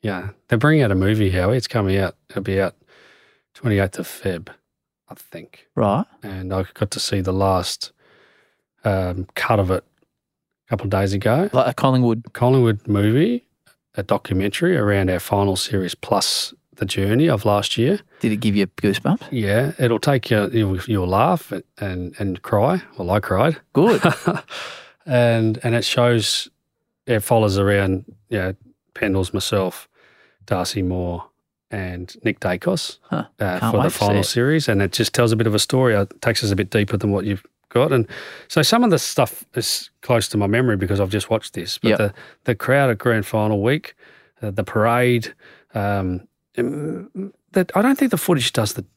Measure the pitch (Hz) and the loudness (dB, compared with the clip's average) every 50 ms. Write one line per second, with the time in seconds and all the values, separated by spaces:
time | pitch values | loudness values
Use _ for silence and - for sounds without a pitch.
0 | - 107 98 90 87 98 - _ _ _ 123 113 127 147 156 151 135 104 98 92 | -4 -4 -6 -6 -8 -12 -14 _ _ _ 0 2 4 4 4 4 4 4 2 2
1 | 92 98 110 110 104 95 90 92 90 98 123 131 - - - 117 101 95 95 98 | 2 2 2 2 2 2 2 0 2 2 0 0 -2 -2 -2 0 0 2 0 0
2 | 95 87 - _ _ _ - - 98 98 95 95 98 90 _ _ _ _ _ _ | 0 -2 -6 _ _ _ -10 -8 -4 -2 0 0 0 -2 _ _ _ _ _ _
3 | _ - _ _ _ _ _ _ _ _ _ - - 120 104 98 98 92 - - | _ -20 _ _ _ _ _ _ _ _ _ -6 -2 0 2 2 2 0 -2 -8
4 | 92 - - - - 98 90 82 - - - _ _ _ _ _ _ _ _ _ | -12 -12 -12 -6 -6 -6 -6 -6 -10 -16 -20 _ _ _ _ _ _ _ _ _
5 | _ _ - - - _ - - - _ - - _ _ _ - 113 101 101 147 | _ _ -20 -20 -20 _ -18 -18 -18 _ -20 -20 _ _ _ 0 0 2 2 0
6 | 220 _ _ _ - 104 95 92 92 92 95 95 92 - _ - 107 98 - - | -2 _ _ _ -14 -12 -10 -10 -8 -4 -4 -4 -4 -6 _ -6 -6 -6 -4 -8
7 | - - - 98 90 95 92 95 98 95 92 90 87 - - - - - _ _ | -6 -4 -2 -2 -2 -2 0 2 2 2 2 2 0 -4 -8 -10 -12 -16 _ _
8 | _ _ _ _ _ _ _ _ _ _ _ _ _ _ _ _ - 113 98 95 | _ _ _ _ _ _ _ _ _ _ _ _ _ _ _ _ -2 -2 0 0
9 | 92 90 87 92 90 - _ - - - 113 104 98 90 95 87 _ _ _ _ | -2 -4 -4 -6 -8 -8 _ -6 0 2 2 2 2 2 0 -2 _ _ _ _
10 | _ _ _ _ _ _ _ _ _ _ _ _ _ _ 120 98 - 101 101 95 | _ _ _ _ _ _ _ _ _ _ _ _ _ _ -6 -4 -2 -2 0 0
11 | 98 95 98 98 - 107 117 147 190 208 - 127 131 123 117 - - 135 131 127 | 0 0 -2 -2 0 0 2 2 0 0 2 2 2 2 0 0 0 2 4 4
12 | 123 117 113 117 117 - _ - 123 123 131 135 120 113 110 104 _ - 104 101 | 4 2 2 0 -4 -12 _ 0 2 4 4 4 4 4 2 0 _ 0 0 2
13 | 104 107 113 139 170 226 240 240 _ _ _ _ _ _ _ _ _ _ _ - | 2 4 4 2 2 2 0 -4 _ _ _ _ _ _ _ _ _ _ _ -8
14 | 95 - 104 98 _ - 98 92 95 104 - - 165 180 185 139 107 104 101 98 | -2 0 -2 -2 _ -2 -2 0 0 -2 -2 0 0 2 2 2 2 2 2 2
15 | 95 92 90 87 - - 104 98 101 101 92 90 - - - 98 92 87 - _ | 2 0 0 -2 -2 0 0 2 2 2 0 -2 -2 -2 -2 -2 -2 -4 -8 _
16 | - - 107 98 - - - - - - - _ _ _ _ - 107 92 - - | -4 -2 0 0 0 0 -2 -4 -4 -6 -10 _ _ _ _ -8 -6 -4 -2 -2
17 | 95 98 110 123 156 165 135 104 - 110 101 101 104 - - - 117 139 202 202 | 0 2 2 2 2 2 0 0 2 2 2 2 0 -2 -2 0 0 0 0 -2
18 | - _ _ _ - 117 107 104 113 110 101 104 98 92 _ - - 104 101 - | -4 _ _ _ -2 -2 -2 0 0 0 2 2 0 -2 _ -2 0 0 0 0
19 | - - 190 - - - - 120 107 98 101 113 135 147 - - 139 117 117 107 | 0 0 -2 -2 -2 -6 -4 -2 0 2 2 2 0 0 -2 0 0 2 2 2
20 | - 151 139 127 - - 120 107 101 95 117 113 107 95 95 92 - - 110 98 | 2 0 0 0 0 2 2 2 2 2 0 0 0 0 0 -4 -2 -2 -2 -2
21 | 90 90 95 101 123 165 185 160 - - 104 87 - _ _ - - 95 90 90 | 0 2 2 2 4 2 2 0 -2 -10 -12 -12 -12 _ _ -10 -8 -8 -6 -8
22 | 90 87 - - 104 98 90 90 - - - 101 110 143 185 180 - - - - | -8 -10 -8 -6 -6 -4 -6 -6 -4 -2 0 2 2 2 0 -2 -4 -10 -12 -10
23 | 92 87 95 107 - - 95 95 123 165 156 - _ _ _ 127 175 233 226 - | -4 0 0 0 0 0 0 2 2 0 0 -4 _ _ _ 4 4 4 4 4
24 | - 175 131 - - 175 - - - _ - - - - - - - - _ _ | 2 0 0 0 -2 -4 -4 -4 -6 _ -14 -14 -14 -14 -16 -18 -20 -20 _ _
25 | _ 165 131 123 120 117 117 113 113 110 110 123 - 120 113 117 110 - - 127 | _ 0 2 4 4 4 4 2 2 0 0 0 -2 0 0 0 0 0 0 2
26 | 120 123 120 113 101 - - - - - _ _ _ _ _ _ _ _ _ _ | 4 4 4 2 0 0 -4 -4 -6 -10 _ _ _ _ _ _ _ _ _ _
27 | _ - 120 107 - - 120 113 110 104 95 98 98 101 101 101 98 95 95 95 | _ -2 -2 -2 2 2 2 4 4 2 2 2 2 2 2 2 2 0 0 -2
28 | - - - _ _ _ 117 101 90 92 98 _ - - _ _ _ _ _ - | -4 -12 -20 _ _ _ -4 -4 -4 -4 -6 _ -16 -20 _ _ _ _ _ -4
29 | - 104 95 98 92 - - 98 - - 110 98 95 92 - - - _ _ _ | -2 0 0 0 0 -2 -4 -4 -4 0 0 0 0 -2 -6 -10 -20 _ _ _
30 | _ _ _ _ _ _ _ _ _ - 104 90 87 - - 104 92 90 90 90 | _ _ _ _ _ _ _ _ _ -4 -4 -2 -2 -4 -4 -2 -2 -2 -2 -2
31 | 87 87 87 87 - _ _ _ _ _ _ _ _ _ - 101 95 90 90 90 | -2 -4 -6 -8 -10 _ _ _ _ _ _ _ _ _ -10 -8 -8 -8 -8 -10
32 | 90 - - - - 113 101 _ - 92 90 92 - 180 190 170 - - - _ | -12 -14 -16 -6 -4 -4 -4 _ -4 -4 -4 -2 -2 -2 -2 -2 -4 -8 -12 _
33 | _ _ 175 156 113 - _ _ 107 95 90 90 - 113 113 104 135 170 - - | _ _ -6 -6 -6 -8 _ _ -4 -4 -4 -2 -2 0 0 2 0 0 0 0
34 | 104 101 104 101 98 - - 120 120 139 156 160 147 - 107 98 98 95 - - | 0 2 2 2 0 0 0 0 0 2 0 0 0 0 0 0 0 0 0 -2
35 | 110 - - - 120 113 110 110 113 113 104 104 - - - 127 131 123 107 101 | -2 0 2 2 2 2 2 2 2 0 2 0 0 0 0 2 2 4 2 2
36 | 98 - - - - 120 113 - - 101 98 95 101 95 - 110 104 101 - 95 | 0 -2 -6 -2 -2 0 0 0 0 0 0 0 -2 0 0 0 0 0 -2 -2
37 | - 104 98 95 95 110 98 95 _ _ _ _ _ _ - 120 131 131 139 123 | 0 0 0 0 0 -2 -4 -6 _ _ _ _ _ _ 0 2 2 4 2 2
38 | 110 - - - - - - - - _ - 165 151 - 226 233 247 226 170 147 | 0 -2 -6 -18 -16 -18 -18 -20 -16 _ 0 2 2 4 4 4 4 4 4 2
39 | - - - - 123 - - - - _ _ 123 113 - - - - - _ _ | 0 -2 0 0 0 0 -2 -16 -18 _ _ -6 -4 -4 -6 -6 -8 -14 _ _
40 | - - 123 113 104 - - 107 104 98 107 120 131 123 107 95 98 92 101 98 | -2 0 0 2 2 0 -2 -2 0 2 2 2 2 2 0 0 0 0 0 0
41 | 101 95 104 104 - - 113 110 - - - - 87 - - - - 117 107 - | 0 0 -2 -4 -2 -2 -4 -4 -4 -8 -12 -10 -10 -8 -8 -2 2 2 2 2
42 | 107 101 - - - - - _ _ - 117 - - - 131 139 143 127 113 104 | 0 -2 -4 -8 -20 -20 -20 _ _ -4 -4 -2 0 0 2 2 2 2 0 0
43 | - 127 113 110 98 - - 110 107 107 107 101 101 120 120 120 - - - _ | 0 0 0 0 -2 -2 -2 0 0 2 0 0 2 0 0 -2 -4 -12 -20 _
44 | - - - _ _ _ _ _ - 107 98 - 95 - - 110 107 117 117 123 | -20 -20 -20 _ _ _ _ _ -10 -6 -4 -6 -6 -2 0 0 2 2 2 2
45 | 123 123 123 117 110 - - _ _ - - _ _ _ - 110 101 101 101 98 | 2 2 2 0 -2 -6 -16 _ _ -20 -20 _ _ _ -6 -4 -2 0 -2 -2
46 | 95 92 90 90 - _ _ _ _ _ _ 120 120 127 147 147 147 156 - - | -2 -2 -4 -6 -8 _ _ _ _ _ _ -4 -4 -4 -4 -6 -8 -8 -8 -10
47 | 190 - _ 190 196 196 _ _ _ _ - 190 180 - - 190 214 254 269 - | -12 -12 _ -12 -12 -12 _ _ _ _ 0 0 0 2 0 2 2 2 2 2
48 | 277 247 - 165 - - 175 139 120 - - - 110 101 - - 92 _ _ | 2 0 0 0 2 2 2 2 2 0 0 0 -2 0 -4 -8 -10 _ _